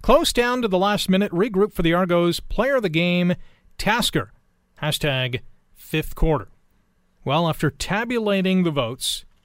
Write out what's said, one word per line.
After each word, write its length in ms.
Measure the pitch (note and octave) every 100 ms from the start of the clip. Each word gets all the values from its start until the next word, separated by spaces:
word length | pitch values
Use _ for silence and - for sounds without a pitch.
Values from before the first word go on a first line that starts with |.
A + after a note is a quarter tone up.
"Close 320 | - C#4+ -
down 280 | B3 A#3+ B3+
to 60 | A3+
the 100 | F3+
last 320 | G3+ G3+ -
minute, 220 | F#3+ G3+
regroup 400 | F3 A#3 F#3 G#3+
for 120 | -
the 100 | E3
Argos, 460 | E3+ F3+ F3 F3 E3
player 360 | - - C4 C4+
of 60 |
the 80 | G3
game, 460 | D#3+ F3 F3+ F3+ E3+ - _ _ -
Tasker. 560 | F#3+ A#3 - D3 G2 - _ _ _ -
Hashtag 580 | D3+ - D3+ C3 B2+ B2+ - - _
fifth 420 | - - D#3+ - -
quarter." 340 | D#3+ C#3 - - _ _ _ _ _ _
Well, 240 | - D3+ E3+
after 240 | - D3+
tabulating 920 | - - G3+ A#3+ A#3+ G#3 G3 F#3 F#3
the 80 | E3+
votes, 520 | C#3 A#2 C3 - - - _